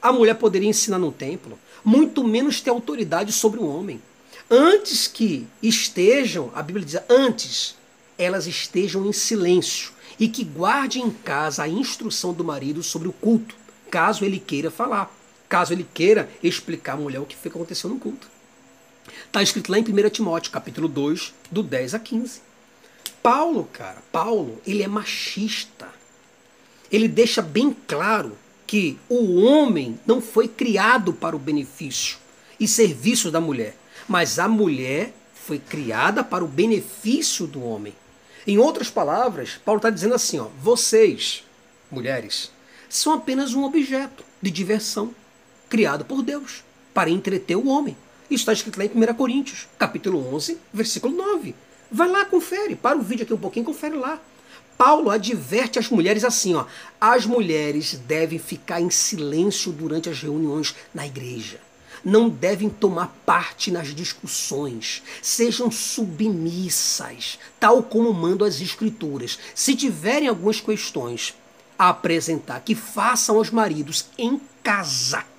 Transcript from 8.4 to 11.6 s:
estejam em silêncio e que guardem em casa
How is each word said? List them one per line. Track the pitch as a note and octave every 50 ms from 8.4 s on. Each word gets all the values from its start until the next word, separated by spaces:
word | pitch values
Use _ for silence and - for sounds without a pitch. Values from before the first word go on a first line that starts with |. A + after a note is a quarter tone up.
| D3+ E3+
estejam | E3 - - - - F3+ F#3+ G3 D#3 F#3+ F#3+
em | G3+ G3+
silêncio | - - - A3+ G#3+ F#3 F3 F3+ F3+ - - - - - - - - - - - -
e | G#3+ A3+
que | A3+ - A#3
guardem | E3 C#3+ D3 E3+ G3 A#3+ C#4 C4+ A#3+ - B3+ B3
em | A3+
casa | - - - - D3+ C#3 D3+ D#3 C#3+ -